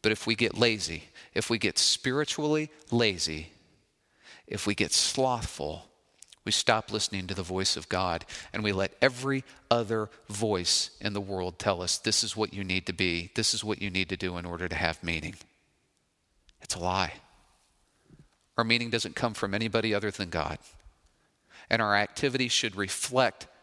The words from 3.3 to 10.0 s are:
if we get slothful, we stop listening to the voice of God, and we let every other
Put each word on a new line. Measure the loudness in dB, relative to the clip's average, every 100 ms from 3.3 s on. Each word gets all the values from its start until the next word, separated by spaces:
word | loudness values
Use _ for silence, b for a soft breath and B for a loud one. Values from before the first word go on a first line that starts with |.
| -4 -10 -18 _ _ _ _ B B B B -10
if | -4 -2
we |
get | 0 2
slothful, | 2 2 2 2 0 -4 -6 -6 -6 -14 _ _ _ -20 -12
we | -2
stop | 0 4 2 2
listening | -4 -2 -4 -4
to |
the | -6
voice | -2 0 0 -2
of | -2
God, | 0 2 0 -4 B B
and | -4
we | 0
let | 0 0 2
every | 2 2 -2 -2 -4 B _
other | 2 2 -2